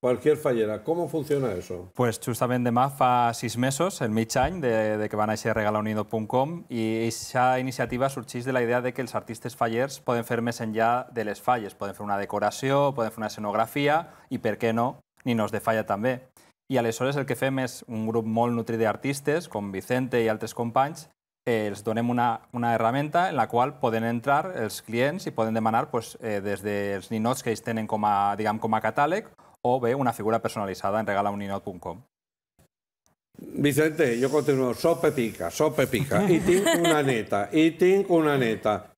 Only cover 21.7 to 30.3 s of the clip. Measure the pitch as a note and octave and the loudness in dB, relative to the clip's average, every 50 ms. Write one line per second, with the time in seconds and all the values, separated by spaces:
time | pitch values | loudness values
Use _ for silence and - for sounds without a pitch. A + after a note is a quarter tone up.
21.7 | G2+ F#2 - A#2 A2 A2+ A#2 A#2+ B2 B2 A#2+ A#2+ A2+ A2+ - _ - A#2+ A#2+ A#2 | -4 -4 -4 -2 -2 0 0 0 2 2 2 2 0 -2 -6 _ -6 -2 0 2
22.7 | A#2 A2 A2+ A2 B2 C#3 D3 D3+ D3+ E3+ F3+ F#3+ F3 C3+ A2+ G#2+ - A#2 B2 C#3 | 2 2 2 2 2 0 -2 0 2 2 2 2 2 0 0 2 2 2 2 2
23.7 | C#3 - - B2 A2 A2+ A2+ A#2 A#2 A#2+ A2+ C#3 C#3 C#3+ E3 F#3+ F#3 - A#2 G#2 | 0 -2 -2 0 0 0 0 0 -2 -2 0 2 2 2 0 -2 -4 -4 -4 -4
24.7 | - - - - A2 A#2 B2+ C#3+ D#3 F#3+ - E3 - - A2+ A2 A2 A2+ A2 A2 | -6 -8 -12 -6 0 0 0 0 0 -2 -8 -8 -2 -2 -2 0 0 0 0 2
25.7 | A2 A#2 C3 - - A#2+ A2 - - - - A#2 G#2+ G2+ F#2+ G#2 G2+ F#2+ F#2 G#2+ | 2 2 0 0 -2 -4 -4 -4 -16 -10 -8 -4 -4 -4 -2 -4 -4 -4 -4 -4
26.7 | G#2 G2+ G2+ G2+ G2 G2 F#2 - A#2 A2 A2 A#2 C3 C3+ - B2 A2 G2+ - - | -4 -2 -2 -2 -4 -6 -6 -6 -4 -2 0 0 0 0 -2 -4 -4 -4 -4 -6
27.7 | A#2 A2+ A2 G#2 - G#2+ G#2+ G#2 G#2 G2 G2+ G2+ G2+ G2+ G#2+ G#2+ G#2 A2 - A2+ | -4 -4 -4 -4 -4 0 0 2 2 2 2 0 0 0 -2 -2 -2 -2 -2 -2
28.7 | A2 A2 - A2 A2 - C#3+ D3+ E3+ G#3 A3 - - _ - - _ _ _ B2 | -2 0 0 0 0 2 0 2 0 -2 -4 -8 -20 _ -20 -20 _ _ _ 0
29.7 | B2 C3 A#2+ A#2 B2 C#3 C3+ B2 A#2 - - A2 | 0 2 2 0 0 2 2 0 0 0 0 0